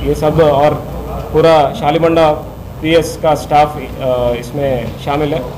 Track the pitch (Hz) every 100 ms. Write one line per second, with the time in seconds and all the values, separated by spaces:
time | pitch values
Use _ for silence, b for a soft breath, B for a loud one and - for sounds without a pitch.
0 | 160 147 151 156 156 139 151 139 - -
1 | - - - 156 160 160 139 - 151 156
2 | 165 165 156 151 - - - - 156 165
3 | 156 - 160 147 - 147 151 147 131 -
4 | 131 123 123 120 120 135 139 127 113 -
5 | - 143 151 160 -